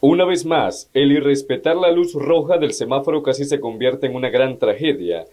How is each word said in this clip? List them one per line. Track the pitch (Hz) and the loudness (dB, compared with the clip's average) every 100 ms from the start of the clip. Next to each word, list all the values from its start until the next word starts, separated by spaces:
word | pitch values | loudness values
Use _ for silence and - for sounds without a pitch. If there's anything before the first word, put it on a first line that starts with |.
Una | 135 170 | 4 4
vez | 180 180 160 | 2 0 0
más, | 165 104 87 - | 0 0 -4 -6
el | 135 139 | 0 2
irrespetar | 147 143 139 139 127 160 | 4 2 0 -2 -4 0
la | 170 180 | 2 2
luz | 170 175 | 2 0
roja | 151 139 165 147 175 | -2 0 0 2 0
del | 147 | 0
semáforo | - - 131 143 156 | -4 -2 -2 0 -2
casi | 147 123 | 0 -2
se | 143 143 | -2 -4
convierte | 117 110 127 131 131 | -4 -2 -2 0 -4
en | |
una | 123 127 | -2 -2
gran | 113 131 123 | 0 0 0
tragedia. | 120 104 156 135 87 82 80 | -2 0 0 -2 -2 -6 -6